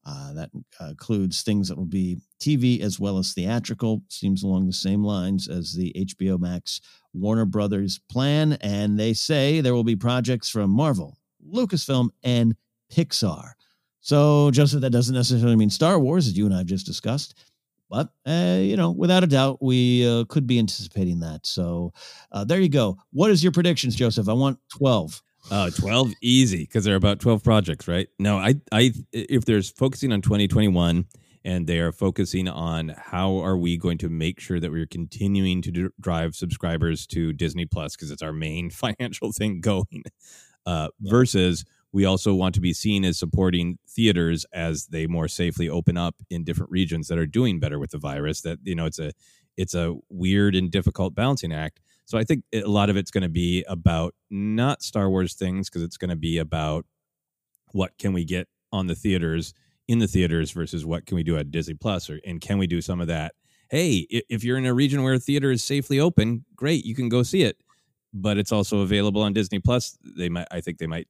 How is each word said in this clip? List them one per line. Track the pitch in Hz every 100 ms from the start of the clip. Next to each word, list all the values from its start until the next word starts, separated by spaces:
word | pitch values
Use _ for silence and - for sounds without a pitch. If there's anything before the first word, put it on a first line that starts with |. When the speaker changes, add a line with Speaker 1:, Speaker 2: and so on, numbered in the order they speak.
| 73
Speaker 1:
Uh, | 71 69
that, | 76 80 - - _
uh, | 80
includes | 78 - 107 95 -
things | - 104 95
that | 87
will | 90
be | 95 92 87 _ _
T | 143 147
V | 123 120
as | 104 95
well | 101 95
as | 92
theatrical. | - 90 117 - 107 113 107 -
Seems | - 101 95
along | 98 92 95
the |
same | 92 92 101
lines | 104 101 90 98 -
as | 87 82
the | 85 90 -
H | 95 -
B | 95
O | 92
Max | 87 87 - - - _ _
Warner | 87 101 113 110
Brothers | 104 104 98 98 - _
plan. | 123 139 147 156 147
And | 101 101 104 104
they | 110
say | 110 - 151 139 156
there | 131
will | 123
be | 113 107
projects | 120 127 120 123 -
from | 113 101
Marvel, | 104 156 110 82 - _ _ 147
Lucasfilm, | 202 233 170 - 135 120 _
and | 127 120 117 113 _ _ _
Pixar. | - 165 - 104 73 - - _ _ _ _
So, | - 147 147 147 147
Joseph, | 127 143 147
that | 131
doesn't | 120 120 131
necessarily | 123 123 120 113
mean | 107
Star | - 160 185
Wars, | 131 175 139
as | 90
you | 104
and |
I | 95
have | 87
just | 95 -
discussed. | - 107 131 - _ _ _ _ _ _
But, | 107 151 _ -
uh, | 165 180 180
you | 196 196
know, | 170
without | 175 180 185
a | 180
doubt, | 139 135 131
we, | 131 127 123 123 120
uh, | 117 113
could | 156 127
be | 123
anticipating | 107 - 95 - 92 87
that. | 82 78 -
So, | - 87 87 87 - - - -
uh, | 98
there | 101 175
you | 185
go. | 139 107 95 _
What | 127 208
is | 190
your | 180
predictions, | 170 170 143 127 107
Joseph? | 120 110 101
I |
want | 117 139 127 _
twelve. | - 139 113 78 - _ _ -
Speaker 2:
Uh, | 98 90
twelve | 80 98 117 131 -
easy, | 120 131 127 92 78
'cause | 113 101
there |
are | 98
about | 101 101
twelve | 123 110
projects, | 120 110 85 78 -
right? | 87 101 _
No, | 101 101
I, | 98 143 -
I, | 107 127 110 -
if | 117 - 127
there's | 110 107 92
focusing | - 135 131 139
on | 104
twenty | - 104 101
twenty-one | 117 107 90 85 85 90 _ _ _
and | 92 92 82
they | 85
are | 85
focusing | - 98 90 95 92 90
on | 78 82 82 80 76
how | - 87 95 95
are | 87 92
we | 87 85
going | 87 82
to | 87
make | 82 80 92
sure | - 90
that | 82
we're | 80 80
continuing | - 82 - 98 98 95 90
to | 85
d-, | 87 92 -
drive | - 82 82 78
subscribers | 90 - 85 82 82 80 -
to | - 80
Disney | 73 82 76 82
Plus, | - 76 -
'cause | 76
it's | 73
our | 78
main | 78 80 80 87
<laughs> |
financial | - 123 107 123 - 110
thing | 110 107 92
going, | 110 95 95 - - _ - - _ _ -
uh, | 82 76 -
Speaker 1:
Yeah. | 98
Speaker 2:
versus | 113 127 98 90 85 - _ _
we | 98 98
also | 95 -
want | 95 92 90
to |
be | 90
seen | 85 110 101
as | 95 82
supporting | 85 92 92 87 85 87 _
theaters | - 113 87 82 82 -
as | 87 82 78 -
they | 80 80
more | 85 78
safely | - 87 80 85
open | 82 82 87
up | 87 - -
in | 85 82
different | 82 -
regions | 92 90 80 76
that | 85
are | 80
doing | 107 123 87
better | 73 73
with | 71
the | 78
virus. | 73 71 73 78
That, | 82 85
you | 98 85
know, | 80
it's | -
a, | 76 - _ _ _ -
it's | 92 87
a | 85 82 _
weird | 95 92 101 101 92
and | 92
difficult | 98 87 - 92
balancing | - 123 139 82
act. | 78 73 _ _ _ _
So | 113
I | 110
think | 147 -
a | 113
lot | 104 104 101
of | 101
it's | 90
gonna | 104 92
be | 82 87 90 -
about | 90 85 82 85 - _
not | 98 104 110 127 139
Star | - 107 98
Wars | 95 90 -
things, | 92 92 95
'cause | 87
it's | 85 -
gonna | 90 82
be | 82 82
about | 78 80 78 78 - _ _ _ _ _ _ _ _
what | 101 92 _
can | 101
we | 92 82
get | 90 87 _ _
on | 101 92
the | 80
theaters, | 107 92 82 80 76 - _ _ -
in | 120
the | 104
theaters, | 95 87 82 78
versus | 87 80 87 78
what | 82 -
can | 90
we |
do | 82 80
at | 73
Disney | 80 80 76
Plus, | 110 92 -
or, | 76 -
and | 85
can | - 101
we | 92
do | 85
some | 82 90
of | 85
that? | 82 80 _ _ _ _
Hey, | 143 175 104 80
i-, | 117 -
if | 113
you're | 113 131
in | 127
a |
region | 123 143 143
where | 131
a | 127
theater | - 143 139
is | 127
safely | - 143 131 135
open, | 165 - 110 117 - -
great, | 139 - -
you | 117
can | 120
go | 120
see | 123 190
it, | 127 - _ _ _ _ _
but | 101 101 104
it's | 101
also | 107 98 104
available | 95 104 104 101
on | 107
Disney | 101 92 101
Plus. | - 123 - - - -
They | 87
might, | 85 85
I | 90
think | 85 82
they | 80
might | 82 -